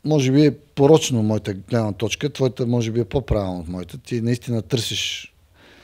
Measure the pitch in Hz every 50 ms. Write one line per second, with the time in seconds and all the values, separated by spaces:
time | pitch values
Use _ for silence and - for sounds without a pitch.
0 | - 143 156 147 131 131 131 143 151 147 113 - _ _ - - 139 139 160 156
1 | 156 - 131 113 107 107 107 85 - 107 98 95 - - 127 117 110 107 95 -
2 | 92 - - - - 143 - - 131 127 110 - 131 117 123 120 113 113 110 120
3 | 113 - - 143 117 - 107 107 98 92 92 90 82 82 90 90 90 87 - 135
4 | - - 127 117 110 117 123 120 - - 117 113 101 - 143 120 113 - 104 -
5 | - - - - - - _ _ _ _ _ _ - - - -